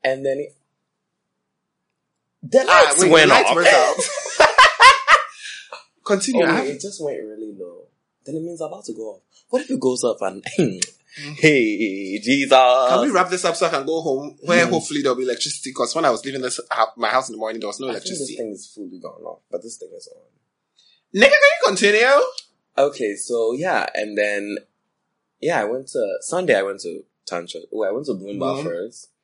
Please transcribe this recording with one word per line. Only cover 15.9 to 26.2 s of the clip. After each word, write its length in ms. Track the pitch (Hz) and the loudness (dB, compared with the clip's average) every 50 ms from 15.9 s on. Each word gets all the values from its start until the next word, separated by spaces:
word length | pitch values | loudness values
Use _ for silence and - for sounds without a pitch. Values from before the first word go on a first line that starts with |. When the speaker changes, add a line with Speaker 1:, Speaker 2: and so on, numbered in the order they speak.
| - | -2
Speaker 2:
when 120 | 160 165 | 0 2
I 40 | 147 | 2
was 140 | 120 110 117 | 0 0 -4
leaving 160 | 135 139 139 | -8 -8 -6
this 180 | 127 127 123 - - _ | -6 -6 -8 -8 -8 _
hou-, 160 | - 117 113 - - | 0 0 0 -2 -2
my 120 | 120 117 107 | -6 -4 0
house 180 | 113 131 135 - | 0 0 -2 -2
in 60 | 113 | -10
the 40 | 107 | -8
morning, 220 | 113 110 113 113 | -8 -8 -8 -8
there 60 | 104 | -10
was 120 | 101 101 - | -10 -10 -10
no 80 | 131 131 | -8 -8
Speaker 1:
I 40 | 117 | -8
think 140 | 202 196 | -8 -8
Speaker 2:
electricity. 260 | - 190 165 139 127 123 | -10 -10 -8 -8 -10 -8
Speaker 1:
this 60 | 120 | -10
thing 120 | 120 110 104 | -10 -10 -10
is 140 | 92 - | -14 -16
fully 320 | - _ - 104 90 85 90 | -20 _ -18 -18 -16 -16 -16
gone 220 | 82 - - 82 82 | -18 -18 -18 -16 -18
off, 160 | 80 82 _ _ _ | -18 -18 _ _ _
but 120 | - 87 92 | -12 -12 -12
this 140 | 117 117 | -12 -18
thing 140 | - - - - | -18 -20 -20 -20
is 140 | 85 - - | -20 -20 -20
on. 140 | - _ _ _ _ _ _ _ _ _ _ _ _ _ _ _ _ _ _ _ _ 190 | -20 _ _ _ _ _ _ _ _ _ _ _ _ _ _ _ _ _ _ _ _ 4
Speaker 2:
Nigga, 80 | 233 539 | 6 6
can 40 | 554 | 6
you 340 | 587 554 571 622 679 480 | 8 6 6 4 4 0
continue? 560 | - 196 180 - 202 208 214 233 254 277 285 508 508 - - - _ _ _ _ _ _ - | 0 0 2 2 2 4 4 4 4 4 4 2 0 -4 -12 -20 _ _ _ _ _ _ 0
Speaker 1:
Okay, 360 | 139 143 139 - 127 107 101 | 0 0 0 -4 -6 -6 -6
so 360 | 101 - - 123 117 113 110 120 | -6 -8 -6 -4 -2 0 -2 -2
yeah, 320 | 131 160 185 160 113 90 - - | -2 -4 -2 -2 -2 -2 -4 -6
and 220 | - 104 107 107 | -8 -8 -6 -2
then, 400 | 104 104 104 104 101 101 101 104 - _ _ _ _ _ _ _ _ _ _ _ _ _ _ _ _ | -2 -2 -2 -2 -4 -6 -8 -10 -12 _ _ _ _ _ _ _ _ _ _ _ _ _ _ _ _
yeah, 220 | - 143 170 139 | -4 -2 -2 0
I 40 | 107 | -2
went 240 | 104 117 131 135 - | -2 -4 -8 -8 -8
to, 280 | - 139 113 98 92 - | -6 -4 -4 -4 -4 -8